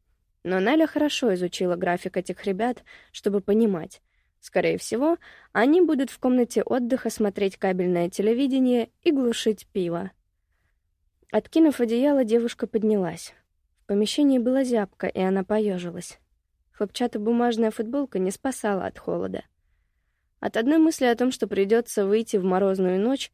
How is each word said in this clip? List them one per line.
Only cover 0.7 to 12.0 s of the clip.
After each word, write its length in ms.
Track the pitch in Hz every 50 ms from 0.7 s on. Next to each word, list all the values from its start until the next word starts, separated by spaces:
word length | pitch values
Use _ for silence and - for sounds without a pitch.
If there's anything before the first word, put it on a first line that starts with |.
| 285 320 320 294
хорошо 480 | - 294 302 294 - - - 233 190
изучила 400 | 180 180 175 - - 185 180 175
график 420 | 175 185 180 175 180 - 185 - 190
этих 260 | 180 - 180 - -
ребят, 400 | 202 190 185 220 247 247 - - - - - - _
чтобы 280 | - - - 214 196 202
понимать. 600 | 190 - 202 220 226 214 190 165 160 185 - - _ _ _ _ _ _ _ _
Скорее 400 | - - - 190 175 170 165 180
всего, 380 | - - - 226 277 320 339 - - - - - - _
они 300 | - - 214 269 302 370
будут 280 | 359 311 311 254 277 247
в 80 | - -
комнате 460 | - 254 254 254 240 - - 220 -
отдыха 480 | - - 262 247 226 262 247 - 226
смотреть 460 | - - 214 202 190 - 202 196 190 -
кабельное 520 | - 190 185 180 185 180 180 175 175 175
телевидение 800 | - - 196 214 233 240 285 262 254 269 262 254 247 240 226 - _ _ -
и 80 | 359
глушить 560 | 302 269 254 240 226 - - 226 214 - - _
пиво. 380 | - 208 180 170 170 170 190 190 - _ _ _ _ _ _ _ _ _ _ _ _ _ _ _ _ _ _ _ _ _ _ _
Откинув 480 | - 214 214 - - 330 330 311 262 -
одеяло, 440 | 240 220 226 240